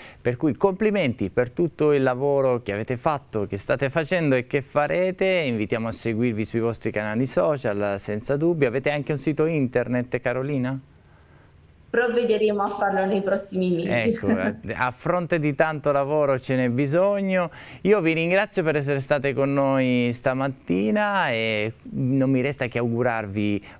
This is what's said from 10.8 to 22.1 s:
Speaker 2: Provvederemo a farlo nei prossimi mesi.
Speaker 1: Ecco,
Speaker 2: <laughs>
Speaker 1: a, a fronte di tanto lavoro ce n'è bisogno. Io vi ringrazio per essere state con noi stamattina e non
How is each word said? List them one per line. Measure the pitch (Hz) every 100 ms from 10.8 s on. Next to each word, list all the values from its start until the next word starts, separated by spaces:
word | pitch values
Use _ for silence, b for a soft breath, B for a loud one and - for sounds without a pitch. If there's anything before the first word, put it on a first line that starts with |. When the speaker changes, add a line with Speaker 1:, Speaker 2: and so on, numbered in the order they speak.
| - - b b b b b - - - -
Speaker 2:
Provvederemo | 233 240 233 214 208 214 208
a | 202
farlo | - 202 190 190
nei | 196
prossimi | 190 196 - 185 185
mesi. | 170 170 117 113
Speaker 1:
Ecco, | - -
Speaker 2:
<laughs> | 92
Speaker 1:
a, | 92 - 101 107
a | 127
fronte | - 160 180 165 170
di | 147 139
tanto | 160 151 151
lavoro | 139 139 151 139 127
ce | - 127
n'è | 123
bisogno. | 123 143 170 202 202 190 185 170 B B B
Io | 190 208
vi | 165
ringrazio | 165 170 190 208 190
per | 160 147
essere | 139 135
state | 135 147 139
con | 131 139
noi | 139 139 135 127 123 120
stamattina | 120 131 131 139 135 - 185 214 208 208 196 151
e | 113 113 107 110 117 240
non | 135 127